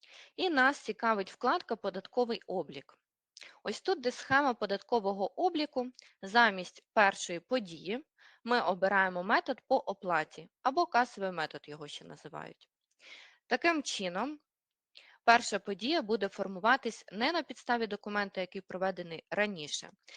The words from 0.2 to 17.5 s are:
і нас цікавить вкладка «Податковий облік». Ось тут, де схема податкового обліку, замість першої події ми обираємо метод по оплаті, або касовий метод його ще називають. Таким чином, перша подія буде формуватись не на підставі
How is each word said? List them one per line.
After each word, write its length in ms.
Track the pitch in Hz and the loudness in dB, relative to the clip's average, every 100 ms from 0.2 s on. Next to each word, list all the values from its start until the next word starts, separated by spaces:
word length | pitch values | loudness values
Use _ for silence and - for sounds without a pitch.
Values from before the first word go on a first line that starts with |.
| - - | -16 -4
і 140 | 370 | 0
нас 280 | 277 262 285 | 4 4 2
цікавить 540 | - 202 233 208 190 | -6 -2 0 0 -2
вкладка 440 | - 247 349 - 226 | -2 0 0 -2 -6
«Податковий 640 | 196 190 - 247 233 214 - | -4 -6 -4 -2 -2 -4 -6
облік». 520 | 185 143 139 - _ _ _ _ - - - | -6 -6 -12 -18 _ _ _ _ -20 -20 -10
Ось 180 | 185 220 | -8 -4
тут, 200 | - 349 | -2 -2
де 100 | 247 | -2
схема 440 | - - 269 285 | -6 2 4 4
податкового 840 | 220 202 196 - 240 196 196 190 - | 0 -2 -4 0 0 0 -2 -4 0
обліку, 460 | 359 320 294 254 254 - - _ | 0 0 -2 -4 -6 -10 -20 _
замість 600 | 190 240 226 190 180 - _ | 2 6 6 4 -8 -16 _
першої 480 | 226 196 196 - 170 | 4 4 4 -6 -8
події 640 | - 254 185 160 160 247 - _ - _ | -2 -2 -2 -10 -8 -8 -10 _ -20 _
ми 160 | 226 240 | 0 2
обираємо 640 | 165 185 190 196 190 180 | 2 2 4 4 4 0
метод 380 | 190 285 294 233 - | 2 2 2 -6 0
по 100 | 262 | 0
оплаті, 720 | - - 180 160 156 - 165 _ | 0 -6 0 0 0 -8 -20 _
або 240 | 254 294 349 | 0 2 2
касовий 460 | 240 247 202 190 | 2 2 -2 -6
метод 280 | 170 151 151 - | -4 -6 -8 -14
його 200 | 151 147 | -14 -12
ще 160 | - | -14
називають. 640 | 165 151 143 151 160 - _ _ _ _ - - - _ _ | -16 -18 -16 -14 -14 -18 _ _ _ _ -20 -20 -20 _ _
Таким 360 | 247 339 320 | 0 2 2
чином, 560 | - - 180 185 269 302 _ _ _ _ _ - - _ | -2 -4 -4 -4 -6 -8 _ _ _ _ _ -20 -20 _
перша 340 | - 233 - 202 | 6 6 4 -4
подія 440 | 208 190 240 339 | -4 -4 -2 -2
буде 260 | 208 220 196 | 0 -2 -2
формуватись 760 | - 190 185 220 269 233 - - | -4 -8 -2 2 2 0 -10 -12
не 200 | 196 269 | -4 -2
на 100 | 339 | -2
підставі 440 | 269 | -4